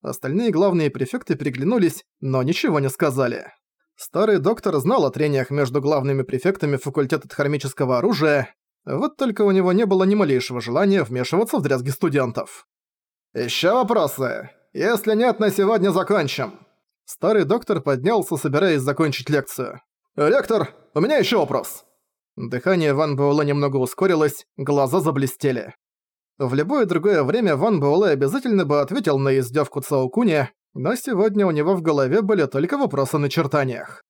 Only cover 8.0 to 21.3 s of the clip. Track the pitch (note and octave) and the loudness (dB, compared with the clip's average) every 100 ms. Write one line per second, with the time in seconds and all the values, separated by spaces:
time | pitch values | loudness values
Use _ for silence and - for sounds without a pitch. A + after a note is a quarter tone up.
8 | F#3 F3 D#3 C#3+ B2 _ _ _ - D3 | 0 2 2 2 0 _ _ _ -6 -4
9 | C#4+ - C4 G#3 G#3 F#3+ F3+ F#3 A3 F#3+ | -4 -2 -4 2 2 4 4 2 2 2
10 | F#3+ G#3 F3+ B2+ - B2 A2+ C3 G3+ G3 | 4 2 2 0 0 -8 -4 0 2 2
11 | A#2 B2 B2 E3+ A3 C4+ C#3+ C3 B2+ C3 | 0 -4 -2 0 0 0 0 -2 -2 -2
12 | E3+ C#3 B2+ A2+ - - _ _ _ _ | 0 0 -2 -4 -10 -14 _ _ _ _
13 | _ _ _ A#2+ A#2+ - B3 B3 A3 A3+ | _ _ _ -6 -4 0 2 2 2 0
14 | D3+ - B2+ - - _ _ - F3+ A3+ | 0 -2 -6 -6 -12 _ _ -4 -2 0
15 | G#3+ G#3+ B3 G#3 G#3 G3+ G3 A3 G3 F3+ | 0 2 2 2 0 2 2 2 2 0
16 | G3 G3+ C#3+ - A#2 - _ _ _ _ | 0 0 0 -4 -8 -10 _ _ _ _
17 | - - - G#3+ D3 A3 - F3+ D3 C3 | -20 -4 0 2 2 -2 0 -2 0 -2
18 | D3 A3+ - D#3 D3+ C#3+ F#3 D3+ C3 C#3+ | 0 0 0 -4 -2 0 2 2 0 0
19 | D#3+ C3 C3 D3 C3+ - B2 - _ _ | -2 -2 -2 -2 -2 -10 -10 -12 _ _
20 | _ - D3 G#3+ - A3 C3+ - _ D3 | _ -2 2 2 2 0 -2 -8 _ -2
21 | G3+ D4 F#3+ | 2 2 2